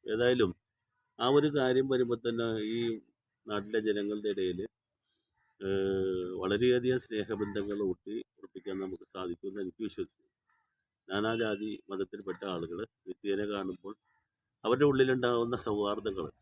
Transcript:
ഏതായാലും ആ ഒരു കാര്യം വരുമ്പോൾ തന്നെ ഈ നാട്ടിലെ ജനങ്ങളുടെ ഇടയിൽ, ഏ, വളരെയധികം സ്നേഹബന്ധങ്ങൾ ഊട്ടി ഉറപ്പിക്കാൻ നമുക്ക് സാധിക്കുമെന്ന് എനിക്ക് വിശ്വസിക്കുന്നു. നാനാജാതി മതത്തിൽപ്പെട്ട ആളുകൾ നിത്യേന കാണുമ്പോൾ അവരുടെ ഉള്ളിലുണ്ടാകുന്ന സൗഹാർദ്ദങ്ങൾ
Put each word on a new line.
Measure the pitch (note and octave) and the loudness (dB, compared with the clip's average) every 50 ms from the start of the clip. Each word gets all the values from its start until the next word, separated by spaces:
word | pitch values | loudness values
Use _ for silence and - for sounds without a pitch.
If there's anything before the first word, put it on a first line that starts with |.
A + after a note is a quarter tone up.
| _ | _
ഏതായാലും | - G#2+ A2 A#2+ B2 B2+ B2 A2 F#2 F2 _ _ _ _ _ _ _ _ _ _ _ _ - | -4 0 2 4 4 6 6 4 2 2 _ _ _ _ _ _ _ _ _ _ _ _ 0
ആ | A#2 B2 | 2 6
ഒരു | C#3 D3 C#3+ D3+ C#3+ D3 | 6 6 6 6 2 2
കാര്യം | C3 B2+ B2+ C3 C3+ C3+ | 2 4 4 4 4 4
വരുമ്പോൾ | C3+ B2+ B2+ A#2 A#2+ A2+ A#2 A#2 | 2 2 2 2 0 -2 0 -2
തന്നെ | A#2 A#2 A#2 A2+ A2+ A2 G#2+ | 0 0 0 0 0 -2 -2
ഈ | G#2+ A2+ A#2 A#2 A#2 A2+ G#2+ - _ _ _ _ _ _ _ _ | -2 -2 -2 -2 -2 -2 -4 -8 _ _ _ _ _ _ _ _
നാട്ടിലെ | A2 G#2+ G#2 G2+ G#2 A2 A2+ | -4 -4 -4 -4 0 -2 0
ജനങ്ങളുടെ | G#2+ G#2+ G#2 G#2 G2+ G#2 G#2+ G#2+ G#2 G#2+ | 2 2 2 2 0 -2 -2 -2 -2 -2
ഇടയിൽ, | G2+ G2 F#2 F#2 F2+ F2+ G2+ A2+ _ _ _ _ _ _ _ _ _ _ _ _ _ _ _ _ _ _ | -2 0 0 -2 -2 -2 -6 -8 _ _ _ _ _ _ _ _ _ _ _ _ _ _ _ _ _ _
ഏ, | G2 F#2+ G2 G2 F#2+ G2 F#2+ F#2+ F#2+ F#2+ F#2 F#2 F2+ F2+ F#2 F#2 | -4 -2 0 2 2 2 2 2 0 0 0 -2 -2 -4 -6 -4
വളരെയധികം | F2+ F#2+ G2+ G#2 A#2+ B2+ B2 B2 B2 B2+ B2+ B2 | 0 0 2 4 6 4 4 4 4 2 0 0
സ്നേഹബന്ധങ്ങൾ | - - A2+ G#2+ G2+ F#2+ A2 G2+ G#2 G2+ G2 G#2 G2+ G2+ G2+ G2+ G#2 | -2 -4 -4 -4 -2 -4 -2 -4 -4 -2 -2 -4 -4 -4 -2 -2 0
ഊട്ടി | F#2+ F2+ _ _ G2 G#2+ A#2 - _ _ _ | -2 -2 _ _ -8 -8 -8 -8 _ _ _
ഉറപ്പിക്കാൻ | G2+ F#2+ _ F#2+ - G2 F#2+ F#2+ | -20 -18 _ -12 -10 -8 -6 -6
നമുക്ക് | F#2+ F#2+ F#2 F2 - | -6 -6 -8 -10 -14
സാധിക്കുമെന്ന് | _ _ F#2+ F#2 F2+ F2 - - G2+ F#2+ G#2 G2 | _ _ -8 -6 -6 -6 -6 -8 -10 -6 -6 -6
എനിക്ക് | F#2 - _ A2 | -6 -6 _ -8
വിശ്വസിക്കുന്നു. | G2+ - - F#2 - _ _ _ _ _ _ _ _ _ _ _ _ _ _ _ _ _ _ _ - | -8 -6 -6 -8 -8 _ _ _ _ _ _ _ _ _ _ _ _ _ _ _ _ _ _ _ -4
നാനാജാതി | F#2+ G2+ G#2 A2 A2+ A2+ A#2 A2 G#2 G2 G#2+ A2 G#2 - - - | -2 0 0 0 0 0 0 -2 -2 -4 -4 -8 -8 -10 -10 -10
മതത്തിൽപ്പെട്ട | G2 F#2+ G2 F#2 - G2+ G2+ G2 F2 - G2 | -4 -4 -4 -6 -6 -12 -8 -8 -8 -6 -4
ആളുകൾ | G2 F#2 E2+ E2 D#2+ E2+ F2 A2 - _ _ _ | -4 -4 -4 -4 -6 -6 -8 -10 -10 _ _ _
നിത്യേന | F#2 F2+ _ - G2+ G2 G2 G#2 G#2 | -14 -14 _ -4 -4 -2 -2 -2 -2
കാണുമ്പോൾ | G#2 G2+ F#2+ F#2 F2+ - _ F#2+ G#2+ _ _ _ _ _ _ _ _ _ _ _ _ _ - | -4 -4 -4 -6 -8 -8 _ -14 -14 _ _ _ _ _ _ _ _ _ _ _ _ _ 0
അവരുടെ | A2 A#2+ C3 D3 | 0 4 4 4
ഉള്ളിലുണ്ടാകുന്ന | D3 C3+ C3 C3 C3 C3 B2 B2 A#2+ A#2+ A#2 A#2 A#2 B2 | 4 6 4 4 4 4 2 2 2 2 2 2 0 -2
സൗഹാർദ്ദങ്ങൾ | A2 - A#2 G#2+ G#2 G#2 G2+ G#2 G#2+ G2+ G#2+ F#2+ F#2+ D#2+ D2 - _ | -4 -2 -2 0 0 0 0 -2 -2 -4 -4 -4 -4 -6 -8 -8 _